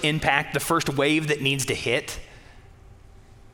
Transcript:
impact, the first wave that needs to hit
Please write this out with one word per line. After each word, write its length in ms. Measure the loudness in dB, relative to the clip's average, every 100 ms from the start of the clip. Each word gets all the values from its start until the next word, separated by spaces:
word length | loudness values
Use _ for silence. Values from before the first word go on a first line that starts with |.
impact, 500 | 0 2 2 2 0
the 80 | -4
first 280 | 0 0 2
wave 380 | 2 2 2 0
that 140 | -2
needs 240 | 0 -2 -2
to 100 | -2
hit 440 | 0 -2 -2 -12 -14 -20 -20 -20 -20 -20 -20 -20 -20 -20 -20 -20 -20